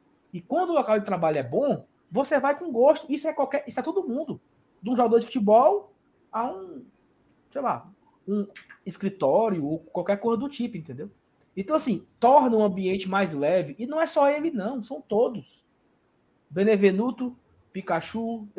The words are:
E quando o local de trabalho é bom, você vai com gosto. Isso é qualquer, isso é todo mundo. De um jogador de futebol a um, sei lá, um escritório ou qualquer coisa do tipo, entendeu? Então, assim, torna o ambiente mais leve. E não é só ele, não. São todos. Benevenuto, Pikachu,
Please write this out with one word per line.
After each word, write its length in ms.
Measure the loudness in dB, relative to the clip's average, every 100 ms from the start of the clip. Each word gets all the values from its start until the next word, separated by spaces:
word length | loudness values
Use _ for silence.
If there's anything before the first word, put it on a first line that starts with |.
| _ _ _
E 80 | -14
quando 300 | -4 -2 0
o 40 |
local 260 | 0 2 0
de 60 | 0
trabalho 340 | -2 0 0
é 40 |
bom, 420 | -2 0 0 -2 -6 _ _
você 280 | -4 0 0
vai 180 | 0 -2
com 140 | -4
gosto. 400 | 4 4 4 0
Isso 160 | -4 -4
é 60 |
qualquer, 300 | -2 -2 -4 -6
isso 120 | -8
é 40 |
todo 240 | -6 -4 -4
mundo. 320 | -4 -6 -10 _ _ _ _
De 80 | -2
um 60 | 0
jogador 240 | 4 4
de 60 | 2
futebol 680 | 0 6 6 6 2 -2 _ _ _ _
a 140 | -6 -6
um, 400 | -8 -14 -16 -20 _ _ _ _ _ _
sei 120 | -6
lá, 280 | -4 -4 -8 _ _ _ -6
um 180 | -4 -4 -10 -20 -18 -14
escritório 800 | -8 -6 0 2 4 2 0 -4
ou 140 | -6
qualquer 380 | -6 -6 -4 -2
coisa 220 | 0 -2
do 80 | -4
tipo, 300 | -6 -8 -10
entendeu? 320 | -12 -14 -14 -18 _ _ _ -10
Então, 180 | -2 -2
assim, 300 | 0 -4 -6 _
torna 360 | 6 6 6 4
o 80 |
ambiente 460 | 2 0 -2 -2 -2
mais 240 | -2 0
leve. 420 | 0 0 0 -2 -6
E 80 | -6
não 120 | -2
é 60 | 0
só 240 | 2 2
ele, 220 | 2 -2
não. 320 | -4 -4 -6
São 180 | -10 -12
todos. 640 | -2 0 0 -2 -14 _ _ _ _ _ _ _ _ _ _
Benevenuto, 840 | 0 4 6 4 4 0 -2 -6 -8 _ _ _
Pikachu, 720 | -10 -4 -4 -4 -6 -6 -8 -10